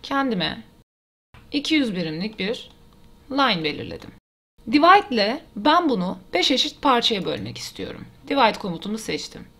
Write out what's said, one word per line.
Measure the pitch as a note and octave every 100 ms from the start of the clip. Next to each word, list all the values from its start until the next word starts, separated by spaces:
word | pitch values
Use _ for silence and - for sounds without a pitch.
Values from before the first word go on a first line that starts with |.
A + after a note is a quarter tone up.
kendime | - C#4 C4+ G#3+ D#3+ - - _ _ _ _ _ _ - -
iki | C#4+ C#4+
yüz | D#4 B3+ F3+
birimlik | D#3+ D#3 G#3 -
bir | F#3+ A#3 - - - - - - -
line | C4+ C#4 F#3
belirledim. | D#3 C#3+ G#2+ E2 - - _ _ _ _ -
Divide | C#4 E4+ G4 G4+
ile | A#3+ G3+ C#4+ - -
ben | G#3+ E4 E4+
bunu | A3 F3+ - -
beş | F4 F4
eşit | B3+ D4 -
parçaya | C#4+ A#3+ A#3 G#3
bölmek | D#3 D3 G#2+ A#2+
istiyorum. | - - F#2+ - - - -
Divide | C#4 A3+ G#3
komutumu | G3+ E3 F#3+ G#3+
seçtim. | - D#3 - - F3+